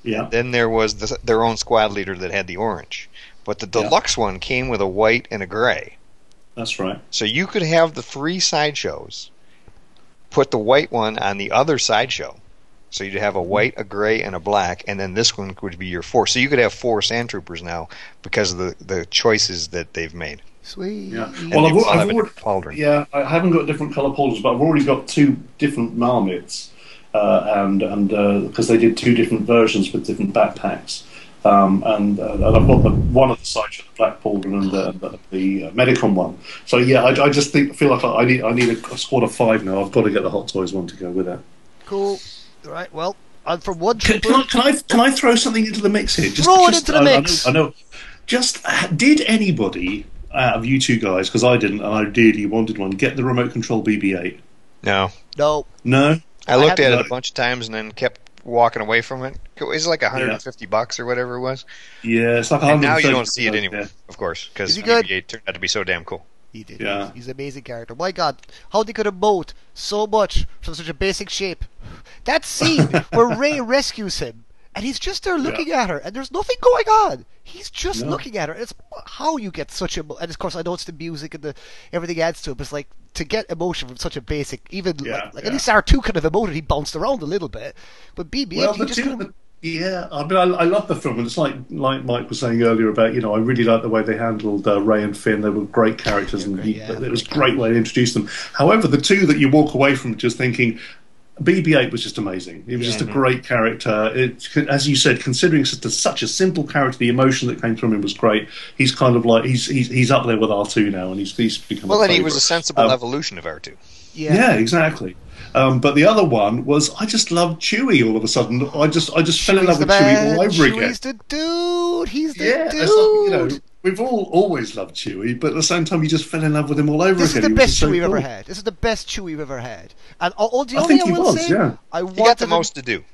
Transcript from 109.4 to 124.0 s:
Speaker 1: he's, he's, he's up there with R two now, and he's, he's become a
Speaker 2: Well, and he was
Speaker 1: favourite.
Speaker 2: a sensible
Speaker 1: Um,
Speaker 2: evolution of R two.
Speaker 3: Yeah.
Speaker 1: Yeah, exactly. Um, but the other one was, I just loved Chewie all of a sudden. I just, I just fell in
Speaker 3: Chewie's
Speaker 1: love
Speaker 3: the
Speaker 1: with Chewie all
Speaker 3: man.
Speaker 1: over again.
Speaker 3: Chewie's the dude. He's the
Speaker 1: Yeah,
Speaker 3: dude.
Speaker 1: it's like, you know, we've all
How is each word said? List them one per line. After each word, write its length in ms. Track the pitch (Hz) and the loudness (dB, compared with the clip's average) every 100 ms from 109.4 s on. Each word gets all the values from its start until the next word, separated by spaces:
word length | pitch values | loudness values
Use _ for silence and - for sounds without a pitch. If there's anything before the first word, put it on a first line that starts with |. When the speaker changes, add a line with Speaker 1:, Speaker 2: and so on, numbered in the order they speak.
| 123 | 4
Speaker 1:
he's, 200 | 127 - | -2 0
he's, 220 | 135 123 | -2 0
he's 240 | 127 120 | 0 4
up 160 | 135 120 | 2 2
there 100 | 110 | 0
with 140 | 110 | 2
R 140 | 101 104 | 0 0
two 240 | 117 104 | 0 0
now, 160 | 98 92 | -2 -6
and 100 | 95 | -6
he's, 160 | 101 - | -6 -2
he's 200 | 113 - | -2 -2
become 320 | - - - | -8 -8 0
a 40 | |
Speaker 2:
Well, 100 | 208 | 2
and 80 | 202 | 4
he 80 | 175 | 2
was 140 | 156 | 0
Speaker 1:
favourite. 40 | 139 | 0
Speaker 2:
a 40 | |
sensible 420 | - 170 - 147 | 0 0 -2 2
Speaker 1:
Um, 80 | 139 | 2
Speaker 2:
evolution 460 | 127 120 139 156 92 | 2 -2 -6 -6 -8
of 80 | 80 | -12
R 160 | 76 | -12
two. 160 | - 73 - - - | -16 -20 -20 -20 -20
Speaker 3:
Yeah. 200 | 156 151 180 | -10 2 4
Speaker 1:
Yeah, 180 | 247 117 | 4 4
exactly. 600 | 113 170 156 151 95 - - - - 131 | 2 2 2 -2 -12 -12 -20 -18 -2 2
Um, 240 | 131 127 | 4 4
but 140 | - 147 | 4 6
the 100 | 165 | 6
other 180 | 220 | 6
one 420 | 170 113 101 120 139 | 4 4 2 0 2
was, 280 | 147 147 - | 2 2 -4
I 100 | 220 | -2
just 240 | 226 - | -2 0
loved 300 | 170 175 160 | 2 0 0
Chewie 460 | - 214 262 160 110 | -2 0 4 4 4
all 80 | 110 | 0
of 80 | |
a 40 | 110 | 0
sudden. 400 | 131 117 120 139 147 | 0 0 -2 -2 0
I 120 | 151 | 2
just, 240 | 160 160 170 | 2 0 0
I 60 | |
just 180 | 170 160 | 0 0
fell 160 | - 190 | 2 4
in 80 | 185 | 4
Speaker 3:
Chewie's 20 | |
Speaker 1:
love 120 | 151 | 4
Speaker 3:
the 60 | 151 | 4
Speaker 1:
with 80 | 196 | 6
Chewie 220 | 196 - | 6 6
all 200 | - 156 | 4 2
Speaker 3:
man. 20 | 202 | 2
Speaker 1:
over 140 | 165 139 | 4 4
again. 240 | 113 104 | 4 -2
Speaker 3:
Chewie's 80 | 240 | -4
the 140 | 262 226 - | -10 -12 -10
dude. 800 | 294 320 339 349 349 349 339 349 | -6 -4 -2 -2 -2 -2 -2 -4
He's 240 | 254 311 202 | -4 -4 -2
the 80 | 202 | 0
Speaker 1:
Yeah, 240 | 277 320 | 0 0
Speaker 3:
dude. 120 | 302 | 0
Speaker 1:
it's 80 | 339 | 4
like, 60 | 427 | 6
you 320 | 427 427 415 | 6 4 4
know, 180 | 381 320 285 - - | 2 0 -4 -10 -4
we've 160 | 185 | -4
all 300 | 190 | -2